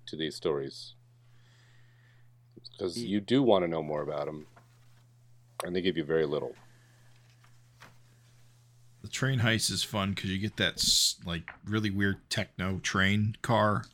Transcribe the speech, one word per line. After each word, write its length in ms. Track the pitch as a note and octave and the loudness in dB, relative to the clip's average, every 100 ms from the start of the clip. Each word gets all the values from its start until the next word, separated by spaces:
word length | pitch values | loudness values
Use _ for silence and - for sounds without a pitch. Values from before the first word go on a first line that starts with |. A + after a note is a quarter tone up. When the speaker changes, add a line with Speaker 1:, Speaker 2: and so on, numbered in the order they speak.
| - | -14
Speaker 1:
to 100 | D2+ | -8
these 200 | D#2 - | -6 -4
stories. 580 | F2 D2 C#2 - - - _ _ _ - - _ - - - _ _ - - _ _ - - - | -4 -4 -6 -10 -18 -20 _ _ _ -20 -20 _ -20 -20 -20 _ _ -20 -20 _ _ -20 -20 -8
'Cause 180 | F#2+ E2+ | -6 -6
Speaker 2:
Ye- 100 | A#2+ | -4
Speaker 1:
you 120 | G2+ | -4
do 220 | G2 B2+ | 2 4
wanna 240 | C3 G2 E2+ | 6 4 4
know 160 | E2 | -2
more 180 | D2+ D2+ | -4 -4
about 260 | C#2+ D2 D2 | -4 -4 -6
him. 180 | D2+ D2+ - - _ - - - _ - - - - | -8 -14 -20 -20 _ -20 -20 -20 _ -20 -20 -18 -12
And 120 | F#2 F2+ | -6 -2
they 60 | |
give 160 | F#2 E2+ | 0 0
you 60 | D2 | 0
very 200 | D#2+ D2+ | 2 2
little. 300 | D2 B1+ - - - - - - - - _ - - - _ - - - - - - - - _ - - - | 0 -4 -10 -20 -20 -20 -20 -20 -20 -20 _ -20 -20 -20 _ -20 -20 -20 -20 -20 -20 -20 -20 _ -20 -20 -20
Speaker 3:
The 60 | - | -12
train 320 | - C3 C3+ | -4 0 2
heist 300 | A2+ A2 - | 2 2 2
is 120 | F#2+ | -2
fun 320 | - G#2+ G2 G2 | -2 -2 0 -2
'cause 100 | F#2+ | -2
you 140 | F#2+ | -2
get 180 | G#2 - | -4 0
that 180 | F2+ - | 0 2
s-, 400 | - - - - F2+ | 2 4 2 0 -6
like, 260 | E2+ - - | -6 -6 -14
really 260 | - G#2+ G#2+ | -2 0 0
weird 360 | G2 G2 G2 - | 2 2 0 -4
techno 500 | - G2 - F#2 F#2+ | -4 -4 -4 -4 -4
train 560 | - G2+ F#2+ G#2 G#2+ - | -2 2 4 4 2 -2
car, 440 | - A2+ G#2+ G#2 - | 2 4 4 2 -2